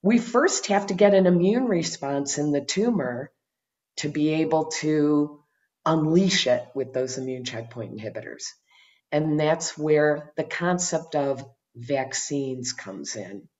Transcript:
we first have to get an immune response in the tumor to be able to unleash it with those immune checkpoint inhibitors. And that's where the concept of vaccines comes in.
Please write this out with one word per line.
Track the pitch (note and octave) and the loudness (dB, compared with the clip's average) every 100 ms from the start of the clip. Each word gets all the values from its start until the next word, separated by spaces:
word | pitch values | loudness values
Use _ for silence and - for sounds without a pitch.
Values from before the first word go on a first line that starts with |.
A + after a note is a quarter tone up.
we | F#3 A#3 | 4 2
first | - A#3+ E4+ - - | 4 2 2 0 0
have | G3+ G3+ | 0 0
to | |
get | F#3 G3+ | 4 6
an | G3 F3+ | 8 6
immune | F3 F3+ A3+ B3+ | 6 4 2 2
response | F3+ D#3+ - C#3 C#3 C#3 - | 0 -2 -6 -4 -2 -2 -2
in | D3 | 0
the | C#3+ | -2
tumor | C#3+ - A3+ G#3+ B2+ A#2+ C#3 _ _ _ _ _ _ - | -2 -2 0 0 -2 -6 -10 _ _ _ _ _ _ -8
to | D3 | -6
be | D3+ D3+ D#3 | 0 0 2
able | D#3+ D#3+ D#3 | 2 2 0
to | - D3+ D#3 D3 D3+ D3 - _ _ _ _ D3+ | -4 0 2 4 4 2 -4 _ _ _ _ 0
unleash | D#3+ D#3 E3 F#3+ - - | 2 4 4 4 2 2
it | B2 - | 0 -2
with | C3+ B2+ | -8 -6
those | B2+ C3 B2 | -4 -4 -4
immune | C3 C3 | -8 -8
checkpoint | B2 A2 A#2 B2 G#2+ G#2+ | -8 -10 -12 -12 -12 -10
inhibitors. | G#2+ A2 - - - - _ _ _ _ _ | -10 -10 -12 -14 -16 -16 _ _ _ _ _
And | D3 D#3 D3+ | -2 0 0
that's | D3+ D#3+ - - | 2 0 -2 -6
where | D3+ D3+ D3+ D3 - - | 2 4 4 0 -4 -8
the | D3+ | -6
concept | - F3 F3+ - E3 D#3+ | -2 -2 0 0 -4 -2
of | D3+ C#3 B2+ A#2+ _ _ A#2 | -2 -2 -4 -8 _ _ -18
vaccines | A#2+ C#3 B2+ - - C#3+ C3+ B2+ B2 | -6 -4 -4 -6 -6 -4 -4 -6 -8
comes | - - F#2+ - A2+ | -10 -12 -12 -10 -10
in. | F#2 G2 - _ | -12 -14 -18 _